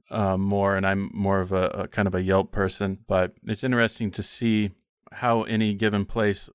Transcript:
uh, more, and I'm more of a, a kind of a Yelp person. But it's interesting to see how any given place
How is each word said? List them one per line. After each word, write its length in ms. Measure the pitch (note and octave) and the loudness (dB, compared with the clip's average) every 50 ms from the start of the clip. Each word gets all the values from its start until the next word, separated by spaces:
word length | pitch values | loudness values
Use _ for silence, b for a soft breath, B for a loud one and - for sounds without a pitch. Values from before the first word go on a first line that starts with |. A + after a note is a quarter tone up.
| _ _ | _ _
uh, 260 | - A2 G#2 G2 F#2+ | -2 0 0 2 2
more, 380 | F#2 G2 G2 G2+ G2+ G2 G2 G2 | 0 0 0 2 2 2 2 2
and 100 | F#2+ F#2+ | 2 0
I'm 240 | F#2+ G2 G2 G2 - - | 0 0 0 -2 -4 -4
more 260 | G2 G2+ G2 G2 F#2+ | -2 0 2 2 0
of 140 | F#2 F2+ G2 | 0 0 0
a, 120 | F#2 F#2 | 0 0
a 200 | - - - F#2 | 0 -2 -4 -8
kind 200 | - - - G2+ G2 | -6 -2 0 0 0
of 40 | F2+ | 0
a 60 | F#2 | 0
Yelp 300 | F#2 F#2 F#2+ F#2+ F#2+ - | 2 4 4 2 2 0
person. 480 | - G#2 G2 F#2 - - G2+ G2 F#2+ - - | 0 0 0 0 0 -2 -4 -4 -4 -6 -4
But 260 | - F#2+ F#2 F#2 F#2 - _ - | 0 2 2 2 0 -4 _ -8
it's 180 | - A2 - - | -8 -6 -4 -2
interesting 480 | B2+ B2+ A#2+ A#2 A2+ - - A#2 G2+ | 0 2 2 2 2 0 -4 -6 -4
to 100 | - - G2 | -4 -6 -6
see 480 | - - - A#2+ A2+ A2 G#2+ G#2 G2 - _ _ _ _ _ _ - - | -6 -6 -2 0 2 2 2 0 -2 -6 _ _ _ _ _ _ -20 -12
how 300 | - C3 A#2+ A#2 A2+ G#2+ | -4 0 0 2 0 0
any 300 | - A2 A2 A2 G#2+ G2+ | 0 0 0 2 0 0
given 280 | G2 A2 G#2+ G2+ G2+ G2 | 0 0 0 2 0 -2
place 440 | - - A#2 G#2+ G#2 G2 - - - | -2 -2 0 0 0 0 -2 -8 -12